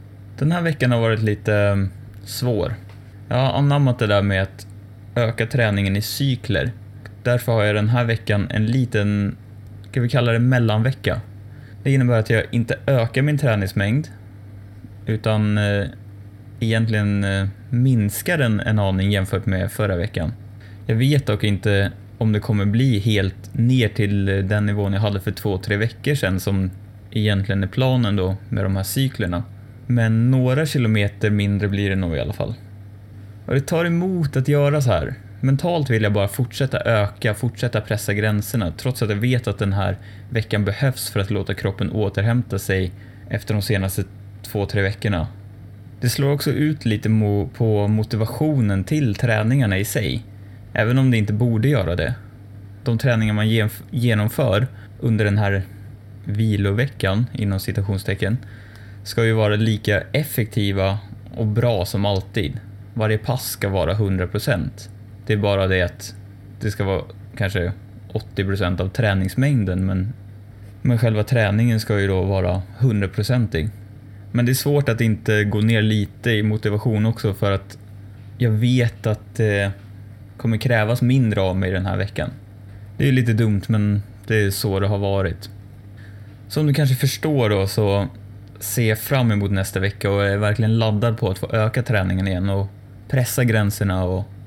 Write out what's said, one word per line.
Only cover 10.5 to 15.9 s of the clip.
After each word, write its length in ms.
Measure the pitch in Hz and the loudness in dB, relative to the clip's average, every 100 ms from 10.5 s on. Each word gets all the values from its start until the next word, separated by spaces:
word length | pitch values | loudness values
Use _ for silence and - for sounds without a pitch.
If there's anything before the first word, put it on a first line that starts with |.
| 127 113 107 127 135 98 - - - - - - - | 4 4 4 2 0 -2 -2 -6 -16 -18 -18 -18 -6
Det 100 | 135 | 2
innebär 260 | 135 123 113 | 4 4 2
att 120 | 107 | 4
jag 140 | 113 - | 0 2
inte 280 | 117 117 - - | -2 0 -2 2
ökar 360 | 131 113 131 | 2 2 0
min 160 | 147 143 | 0 2
träningsmängd, 720 | 143 107 95 104 101 135 156 - - - - - - - - - - | 2 2 0 0 0 0 -2 -10 -18 -20 -18 -18 -18 -20 -18 -10 -4
utan, 520 | 110 110 107 104 104 | -2 0 2 2 2
eh, 280 | 104 101 101 | 2 0 -2